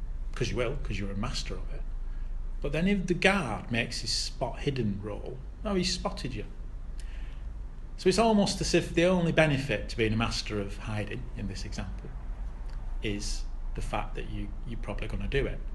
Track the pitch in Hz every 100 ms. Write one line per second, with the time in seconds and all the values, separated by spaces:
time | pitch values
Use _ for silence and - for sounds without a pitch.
0 | - - - - 110 101 117 - - 107
1 | 101 98 120 - - 92 - - - -
2 | - - - - - - 147 151 185 202
3 | 175 160 190 202 131 101 - 117 117 -
4 | - - - - 127 - 147 131 107 95
5 | 107 101 - 92 - - 214 196 180 -
6 | 202 - 135 - - - - - - -
7 | - - - - - - - - - -
8 | 185 185 233 208 196 - 160 175 156 170
9 | 175 185 165 156 156 135 - 107 - -
10 | 110 113 113 - - 107 98 - - 107
11 | 104 117 - 113 98 95 101 - 95 -
12 | - - - - - - - - - -
13 | 110 104 - - - - - - 110 107
14 | 104 - 110 107 104 - 127 113 - 98
15 | 107 104 98 135 110 95 -